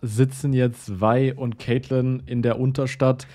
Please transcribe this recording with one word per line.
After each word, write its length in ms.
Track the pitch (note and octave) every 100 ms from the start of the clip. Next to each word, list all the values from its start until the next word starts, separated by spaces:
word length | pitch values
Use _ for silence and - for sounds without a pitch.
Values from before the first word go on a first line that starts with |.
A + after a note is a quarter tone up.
sitzen 500 | A#2+ G#2+ C3 C3+ C#3+
jetzt 480 | C3 B2 A#2+ - F#2+
Vi 320 | G#2+ A#2+ C3
und 260 | C3 B2 A2
Caitlyn 640 | - B2 B2+ C3 B2+ B2+ C3
in 160 | B2
der 160 | A#2+ A2+
Unterstadt 680 | C3 C3 C3 - C3 B2+ -